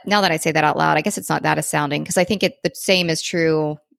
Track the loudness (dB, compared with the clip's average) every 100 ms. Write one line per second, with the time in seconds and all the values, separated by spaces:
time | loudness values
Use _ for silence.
0 | 0 2 2 0 0 2 2 2 2 2
1 | 0 -4 -4 -2 0 -2 -2 -2 -2 -4
2 | -2 0 0 0 -2 -2 -6 -4 0 2
3 | 2 -2 -2 0 2 2 0 -4 _